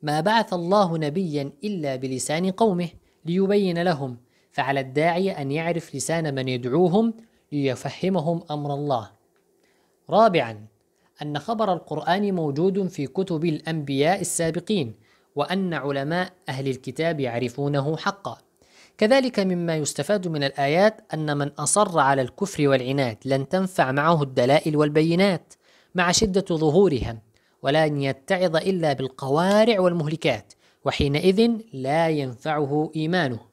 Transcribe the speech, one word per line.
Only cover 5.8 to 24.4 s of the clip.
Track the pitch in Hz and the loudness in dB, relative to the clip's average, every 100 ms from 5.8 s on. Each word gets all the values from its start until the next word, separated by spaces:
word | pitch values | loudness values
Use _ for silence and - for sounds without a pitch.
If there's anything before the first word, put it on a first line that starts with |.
| - 143 | -6 -10
لسان | - 165 160 135 | -4 -2 -2 -4
من | 131 | -4
يدعوهم | 127 123 143 180 180 226 220 - _ _ | -4 -2 2 4 4 2 -2 -16 _ _
ليفهمهم | 147 139 123 143 - 185 190 151 170 - | -4 -2 -2 -6 -4 -2 0 0 -4 -4
أمر | 151 147 | -8 -6
الله. | 143 147 127 104 _ _ _ _ _ _ _ _ _ _ | -4 -2 -2 -4 _ _ _ _ _ _ _ _ _ _
رابعًا، | 170 226 175 120 107 107 _ _ _ _ _ | 4 4 4 -2 -6 -16 _ _ _ _ _
أن | 151 147 | -8 -6
خبر | - 226 214 | -6 -2 0
القرآن | 175 - 151 - 185 208 185 | -2 -4 -6 0 0 0 0
موجود | 156 139 185 196 185 | -2 0 0 0 -4
في | - 139 | -4 -6
كتب | - 190 165 170 | -4 -2 0 0
الأنبياء | 151 - 160 143 135 147 196 | -2 -4 -6 -2 0 2 2
السابقين، | 175 - 165 160 165 214 127 104 _ _ _ - | -2 -2 -2 -2 -2 -2 -2 -8 _ _ _ -4
وأن | 147 185 190 | -2 -2 -2
علماء | 156 135 139 139 170 185 _ - | -4 -2 -4 -2 -2 -4 _ -10
أهل | 131 139 | -6 -4
الكتاب | 127 - 131 165 160 | -4 -8 -4 -2 -2
يعرفونه | 131 117 123 120 143 143 139 156 | -2 -2 -4 -4 -2 0 0 -2
حقا. | - 196 - 113 _ _ _ _ - _ | -4 -6 -10 -12 _ _ _ _ -20 _
كذلك | 214 269 254 233 | 4 4 2 0
مما | 190 180 170 160 | 0 0 0 -2
يستفاد | 143 - 143 208 185 | -2 -4 -2 0 0
من | 156 | -2
الآيات | 139 - 139 156 208 214 _ | -2 0 0 4 4 2 _
أن | 156 156 147 | -6 -2 -2
من | 143 | -2
أصر | - 147 - 208 165 | -4 -2 2 2 4
على | 139 139 | 4 4
الكفر | 127 - 202 - 143 | 0 -4 -6 0 2
والعناد | 135 123 139 131 110 131 | 2 0 0 0 -2 -2
لن | 135 135 | -2 0
تنفع | 185 185 - 139 | -2 -2 0 0
معه | 143 151 170 | 2 2 2
الدلائل | 139 131 | 2 0